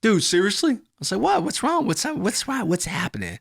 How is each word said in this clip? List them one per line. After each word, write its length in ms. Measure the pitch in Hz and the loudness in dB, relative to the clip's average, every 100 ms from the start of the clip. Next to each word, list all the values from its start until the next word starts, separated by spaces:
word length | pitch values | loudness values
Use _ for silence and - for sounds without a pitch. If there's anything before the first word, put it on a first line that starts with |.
Dude, 220 | 220 190 | 4 4
seriously? 500 | - 175 196 202 330 | 4 2 2 2 0
I 60 | 247 _ _ | 0 _ _
was 120 | - | -4
like, 100 | 196 | 0
What? 220 | 311 392 | 2 2
What's 200 | 320 - | 0 -2
wrong? 240 | 254 339 262 | 0 0 0
What's 180 | 160 | -2
up? 100 | 294 302 | -2 -2
What's 300 | 190 - - | -2 -2 -4
wrong? 200 | 269 180 | -4 0
What's 160 | 175 | -2
happening? 540 | - 190 - 107 90 87 | -2 -4 -6 -6 -8 -10